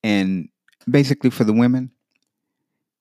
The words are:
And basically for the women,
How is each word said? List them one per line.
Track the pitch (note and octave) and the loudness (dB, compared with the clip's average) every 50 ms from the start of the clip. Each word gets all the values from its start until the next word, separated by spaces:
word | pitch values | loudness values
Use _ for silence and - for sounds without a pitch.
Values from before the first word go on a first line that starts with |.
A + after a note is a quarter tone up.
| - | -2
And | A2 G#2 G2+ F#2+ F#2+ F#2+ F#2 D#2+ - _ _ _ _ _ _ _ - | -2 -2 0 0 -2 -4 -6 -8 -10 _ _ _ _ _ _ _ 0
basically | B2 C#3+ C#3 C3 C#3+ - - C3 | 2 2 2 2 -2 0 0 -2
for | A#2+ - A#2+ | 0 0 0
the | G#2+ A2 | 0 2
women, | A2+ A#2+ B2 B2+ C3 B2+ B2+ _ _ _ _ _ _ _ _ _ _ _ _ _ _ _ _ _ _ _ _ _ _ | 2 2 2 0 -2 -4 -8 _ _ _ _ _ _ _ _ _ _ _ _ _ _ _ _ _ _ _ _ _ _